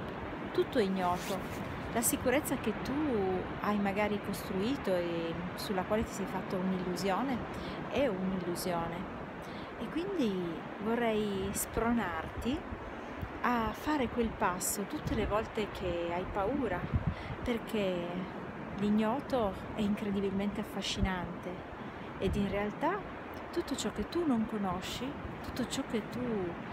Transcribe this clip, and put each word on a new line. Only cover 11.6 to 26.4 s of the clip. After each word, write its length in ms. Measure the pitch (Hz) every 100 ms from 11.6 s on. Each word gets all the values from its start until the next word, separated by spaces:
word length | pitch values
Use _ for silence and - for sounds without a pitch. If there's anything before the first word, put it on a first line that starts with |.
| - 226 226 240 185 160 156 - 226 320 - - - - - - - -
a 280 | 240 240 220
fare 360 | - 302 302 226
quel 200 | 240 226
passo 540 | - 202 180 - -
tutte 320 | 196 302 - 226
le 100 | 196
volte 420 | 208 220 226 202
che 400 | - 180 170 170
hai 120 | 175 175
paura, 480 | 208 196 285 240 175 - - - - - -
perché 600 | - 226 - 220 190 180 170 185 185 - - - - -
l'ignoto 720 | 208 214 220 269 - 262 202 190 - -
è 60 |
incredibilmente 800 | 202 208 208 196 196 196 202 220
affascinante 1160 | 208 202 - 202 196 185 175 - 180 - - - - - - -
ed 180 | 196 208
in 140 | 196
realtà 500 | 202 208 - 302 392 - - - - -
tutto 240 | 349 - 269
ciò 160 | 214
che 160 | 208 208
tu 160 | 339 320
non 200 | 226 214
conosci, 600 | 214 190 180 - - 262 311 - -
tutto 220 | - - 240
ciò 120 | 269 -
che 200 | 220 -
tu 100 | 220 247 214